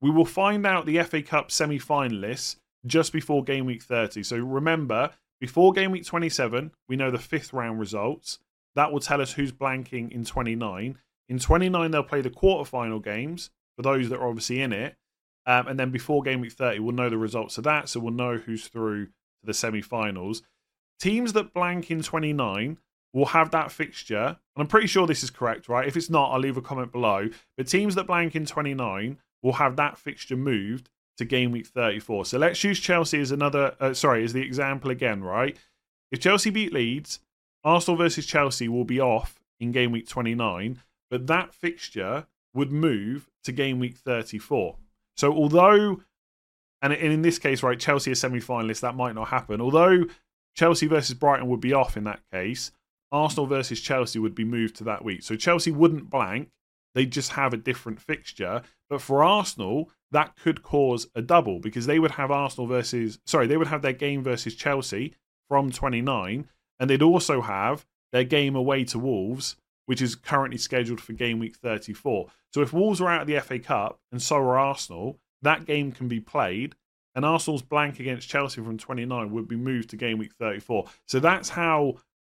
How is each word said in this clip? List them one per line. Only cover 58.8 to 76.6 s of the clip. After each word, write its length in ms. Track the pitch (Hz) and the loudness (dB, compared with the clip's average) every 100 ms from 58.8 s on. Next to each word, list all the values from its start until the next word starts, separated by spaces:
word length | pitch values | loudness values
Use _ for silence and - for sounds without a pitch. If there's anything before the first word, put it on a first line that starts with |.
| - | -8
But 140 | 139 | -6
for 200 | - 135 | 2 6
Arsenal, 680 | 160 208 180 - 95 131 170 _ - | 6 6 2 -4 -2 -2 -4 _ -2
that 260 | 147 151 _ | 0 0 _
could 260 | 165 151 | -2 -2
cause 460 | - 147 135 120 - | 0 2 2 0 -6
a 80 | 117 | -6
double 360 | 123 170 120 87 | 4 4 4 -2
because 280 | 110 117 120 | -6 -4 0
they 120 | 156 | 2
would 140 | 160 | 2
have 180 | - 135 | 0 -2
Arsenal 360 | 143 139 - 120 | -2 -2 -4 -2
versus, 520 | 123 120 123 113 - - | -2 -2 -4 -4 -6 0
sorry, 200 | 160 120 | 2 4
they 100 | 156 | 4
would 120 | 151 | 2
have 140 | 151 | 0
their 100 | 139 | -2
game 280 | 123 143 139 | -2 -2 -2
versus 320 | 131 120 120 | -2 -4 -6
Chelsea 600 | - 151 139 127 101 147 _ _ _ - | -4 -2 -2 -2 -6 -6 _ _ _ 0
from 220 | 139 139 | 2 2
twenty-nine, 800 | 123 139 117 131 120 92 120 - _ _ - | -2 -2 0 0 -2 -2 -6 -8 _ _ -4
and 100 | 131 | 2
they'd 120 | 143 | 6
also 400 | 160 175 - 135 | 6 6 4 0
have 440 | 107 98 107 147 _ _ - | 0 -2 -2 -2 _ _ -2
their 120 | 127 | 0
game 320 | 127 147 139 135 | 4 2 2 0
away 280 | 131 135 | 0 0
to 140 | 123 117 | 0 -4
Wolves, 580 | 131 110 98 127 - - _ _ - | -2 -2 -2 -6 -8 -12 _ _ -4
which 160 | 127 | 0
is 120 | 127 | 0
currently 440 | 113 - 143 135 123 | -2 -2 0 0 -4
scheduled 420 | - 127 117 117 | -4 -2 -2 -6
for 120 | - | -8
game 260 | 113 120 113 | -4 -2 -2
week 180 | 113 - | -6 -6
thirty-four. 720 | 120 107 - 104 143 104 - _ _ | -6 -6 -6 -6 -2 -2 -4 _ _
So 80 | 143 | -2
if 140 | 135 | 0
Wolves 260 | 160 214 185 | 2 2 2
are 80 | 180 | 0
out 140 | 170 | 0
of 40 | 147 | 0
the 100 | 147 | -2
F 140 | - | -2
A 80 | 127 | -6
Cup 400 | - 123 101 - - | -2 -2 -2 -8 -12
and 100 | 123 | -6
so 160 | 123 147 | 0 2
are 220 | 131 127 | 4 4
Arsenal, 600 | 139 139 - 85 110 - _ - | 2 -2 -10 -10 -10 -10 _ -2
that 240 | 139 156 | 0 0
game 280 | 160 147 143 | 0 -2 -2
can 160 | - 127 | -6 -6
be 120 | 117 | -6
played, 540 | 110 147 101 95 | -4 -2 -2 -2